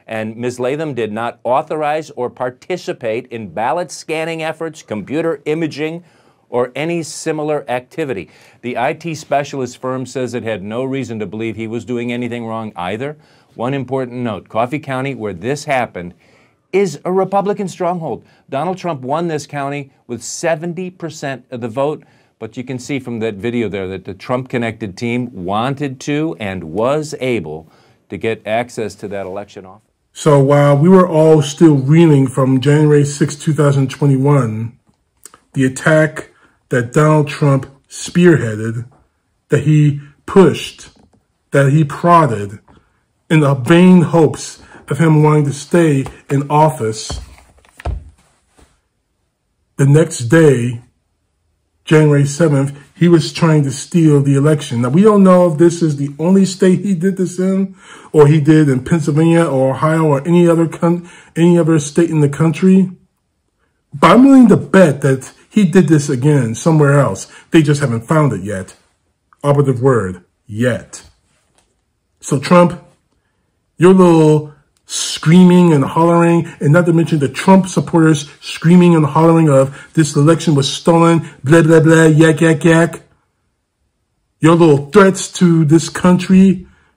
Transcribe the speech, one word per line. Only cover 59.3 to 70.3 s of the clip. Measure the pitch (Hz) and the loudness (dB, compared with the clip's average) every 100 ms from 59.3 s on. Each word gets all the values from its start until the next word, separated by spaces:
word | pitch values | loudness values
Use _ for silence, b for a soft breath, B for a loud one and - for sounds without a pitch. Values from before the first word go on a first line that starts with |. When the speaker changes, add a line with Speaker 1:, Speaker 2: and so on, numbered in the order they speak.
| 170 165 | 2 0
Speaker 2:
or | 135 131 | 0 -2
Ohio | 123 156 160 156 | 0 -2 0 0
or | 139 156 | 0 0
any | 175 170 | 2 4
other | 165 160 | 2 0
con-, | - 170 175 170 B B - | -2 -2 -2 -6 B B 0
any | 170 170 | 2 4
other | 160 160 | 2 0
state | - - 170 | 0 -2 0
in | 156 | 0
the | 143 | -2
country. | 143 165 156 190 190 185 - _ _ _ _ _ _ _ _ _ | 0 -2 0 2 4 2 -6 _ _ _ _ _ _ _ _ _
But | 143 160 | 0 4
I'm | 220 269 | 6 8
willing | 269 226 | 8 6
to | 180 | 4
bet | - 190 170 139 | 2 2 4 2
that | 143 131 - _ b | -2 -2 -6 _ b
he | - 190 | 0 2
did | 190 151 | 2 4
this | 156 139 | 2 0
again | 131 143 147 113 113 | -2 0 2 0 -2
somewhere | 170 156 143 143 | 0 2 4 2
else. | 120 95 - B B | 0 -4 -14 B B
They | 165 | 2
just | 151 143 | 2 0
haven't | 143 117 | -2 -4
found | - 160 147 | -2 0 0
it | 101 | -2
yet. | 98 98 95 - _ _ _ _ _ _ | -8 -10 -10 -18 _ _ _ _ _ _
Operative | 143 143 135 117 | -2 0 0 0
word, | 135 120 95 92 _ | 0 0 -4 -10 _